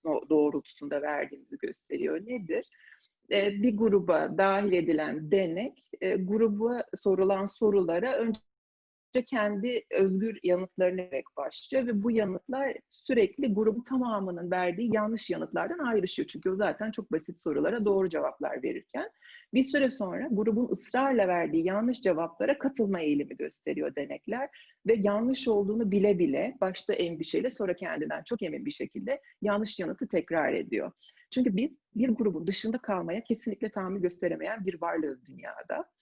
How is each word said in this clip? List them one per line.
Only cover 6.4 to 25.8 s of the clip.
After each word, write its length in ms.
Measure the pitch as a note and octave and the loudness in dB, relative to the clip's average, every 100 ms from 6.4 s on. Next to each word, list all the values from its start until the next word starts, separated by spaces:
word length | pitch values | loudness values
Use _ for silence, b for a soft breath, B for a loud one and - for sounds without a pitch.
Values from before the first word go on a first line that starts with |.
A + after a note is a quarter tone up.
| A3+ G3+ A#3 A#3+ - - | 2 2 0 -2 -6 -4
sorulan 520 | G3+ F#3+ F#3+ G3 G3+ | 0 2 4 2 -2
sorulara 680 | - G#3+ G3 E3+ E3+ A#3+ C4 | 0 4 4 4 2 2 0
önce 220 | A#3 G#3 _ _ _ _ _ _ _ B3+ A#3+ | 0 -4 _ _ _ _ _ _ _ -2 0
kendi 560 | B3+ G#3 G3+ A#3+ A#3+ - | 0 0 0 -2 -2 0
özgür 480 | - G3 F#3+ A3 G3+ | 2 4 2 -2 -2
yanıtlarını 540 | F3+ F3+ F#3 - F3+ F#3 | 0 0 0 0 0 0
vererek 280 | F3+ C3+ - - | -4 -6 -8 -8
başlıyor 500 | C3+ - - C4+ B3 | -8 -8 -4 -2 0
ve 160 | G#3 | 0
bu 80 | A3+ | 2
yanıtlar 640 | A3 G3+ F#3 - C4 C4+ - _ | 2 0 -2 -4 -4 -2 -4 _
sürekli 640 | - - A#3+ G3 - C4+ | -12 0 4 4 2 0
grubun 300 | G3 A3 A3+ | 2 2 0
tamamının 680 | - C4 B3 G#3 F#3+ F3 F3 | -2 -2 0 -2 -2 -4 -2
verdiği 440 | F3+ F3+ F3 A#3+ G#3+ | 0 0 0 0 0
yanlış 340 | G#3+ A3+ - | 0 -2 -4
yanıtlardan 500 | E3 D#3+ - E3+ F4 | -4 -4 -4 -4 -2
ayrışıyor. 480 | B3+ G#3+ F#3 - F#3+ | 0 0 0 -2 -6
Çünkü 220 | - F#3 | -4 -4
o 60 | F#3+ | 0
zaten 360 | F#3+ - A3 | 0 -2 -6
çok 200 | G#3+ G3 | -6 -4
basit 260 | D#3+ - F3 | -4 -6 -10
sorulara 420 | E3 C#3+ D#3 A#3 G#3 | -4 0 0 2 2
doğru 240 | G3 F#3+ | 2 2
cevaplar 540 | D3+ C#3 - C#3+ C3 | 0 -2 -2 -6 -4
verirken 460 | C3 - - - G#4+ _ B B B | -6 -6 -8 -8 -8 _ B B B
bir 100 | B3+ | 0
süre 280 | C4 D4 C4 | 2 2 0
sonra 360 | C4 F#3+ - C4 | 0 -6 -4 -2
grubun 400 | G#3 A3 G#3+ B3 | 0 2 2 0
ısrarla 560 | F#3+ - B3 C#4 A#3+ F#3 | -2 -2 0 2 4 4
verdiği 380 | F3 E3 D#3+ F3 | 2 2 0 2
yanlış 360 | G3 A#3+ A#3+ | 0 0 0
cevaplara 560 | F#3+ D#3+ E3 - G#3+ C#4+ | 2 2 0 -2 0 0
katılma 420 | C4+ - G3+ F#3 | 0 0 0 2
eğilimi 380 | D3+ C#3+ - - | 2 0 0 -6
gösteriyor 580 | D3+ - D3+ D3 D3 C3+ | -8 -8 -6 -4 -4 -4
denekler 540 | C#3 C#3+ - A#3 C#4 B B B F#3+ | -6 -8 -6 -4 -6 B B B 2
ve 80 | A3+ | 4
yanlış 500 | G3+ G#3 A#3+ C4 B3 | 4 2 2 0 2
olduğunu 440 | G#3 G3 A3+ | 2 2 0